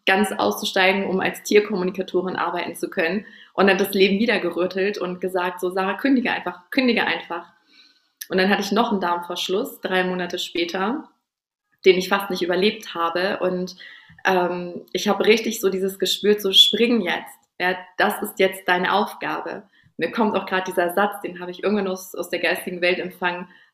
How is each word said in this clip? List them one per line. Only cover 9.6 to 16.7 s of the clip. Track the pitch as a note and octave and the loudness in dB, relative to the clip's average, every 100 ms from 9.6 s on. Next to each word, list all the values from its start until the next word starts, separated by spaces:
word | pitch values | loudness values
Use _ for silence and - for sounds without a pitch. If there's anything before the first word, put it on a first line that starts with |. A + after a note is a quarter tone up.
| C4+ - | -4 -8
drei | F#3 F#3 | -2 0
Monate | F#3 F3+ F3 F3+ | 0 -2 -4 -6
später, | - F3 E3+ F#3 G3+ D4+ - _ _ _ _ _ _ _ F#3+ | -6 -4 -4 -2 -2 -2 -8 _ _ _ _ _ _ _ 6
den | F3+ | 6
ich | F3+ | 4
fast | - - | -2 -2
nicht | F#3 | -2
überlebt | F3 F3+ G#3+ - - | 0 2 2 0 -6
habe. | E3+ E3+ F3 F#3+ - | -2 -2 0 -2 -2
Und, | F#3 F#3 F3+ - - - - - F#3+ | -2 -2 -6 -12 -20 -20 -20 -4 0
ähm, | F#3 F3 F3+ F3 E3+ - | 2 2 -2 -8 -12 -8
ich | F#3 G#3 | -2 0
habe | G3 G3+ | 4 4
richtig | A3+ A3+ G#3+ | 4 2 -2
so | G3 | 0
dieses | F#3 F#3+ G3 | 0 -2 -2
Gespür, | - - G#3 G#3 | -2 0 2 2
so | G3 | 4
spring | F#3 - | 6 8